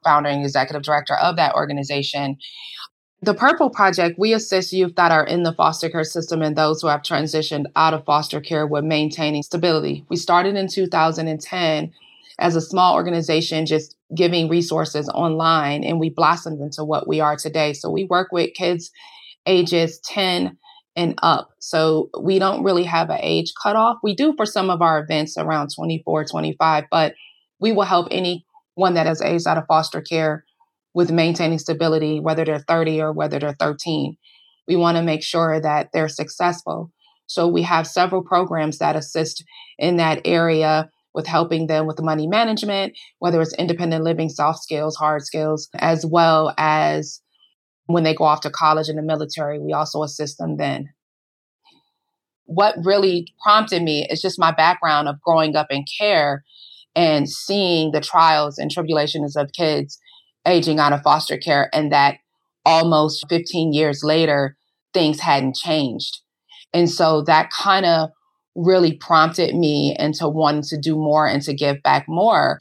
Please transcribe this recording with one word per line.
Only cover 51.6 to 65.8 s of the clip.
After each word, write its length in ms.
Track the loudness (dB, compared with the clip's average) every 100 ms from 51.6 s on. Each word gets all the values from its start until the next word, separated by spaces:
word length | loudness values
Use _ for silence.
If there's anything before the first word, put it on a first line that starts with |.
| _ _ _ _ _ _ _ _
What 320 | -8 0 2 2
really 500 | 0 2 2 0 -4 _
prompted 400 | 2 4 2 -2
me 240 | 0 -2 -4
is 120 | -4
just 160 | -4 0
my 140 | 0
background 560 | 4 2 4 2 0 0
of 140 | -4
growing 340 | 2 2 4 0
up 120 | -2
in 160 | -4 -6 -2
care 460 | 2 2 2 -2 _ -20 -20 -20 _ 2
and 320 | 4 4 0
seeing 640 | -4 -4 0 2 2 0
the 80 | -2
trials 560 | 0 4 4 4 0 -4
and 120 | -6
tribulations 680 | -4 -2 0 -2 -2 -4 -4
of 160 | -4
kids 440 | -2 0 0 -4 -10 _ -20 _ _ 2
aging 340 | 2 4 4
out 120 | 4
of 100 | 4
foster 360 | 2 2 0 -6
care, 320 | 0 2 2
and 200 | 0 2
that 240 | 4 4 2 _ _ _ _ 4
almost 600 | 4 4 4 2 0 -2
fifteen 420 | -2 -2 -2 0
years 320 | 2 0 0
later, 540 | 0 2 2 2 0 -4 _ _ _
things 280 | 0 2 0
hadn't 340 | 0 2 0 -4
changed. 640 | -2 -2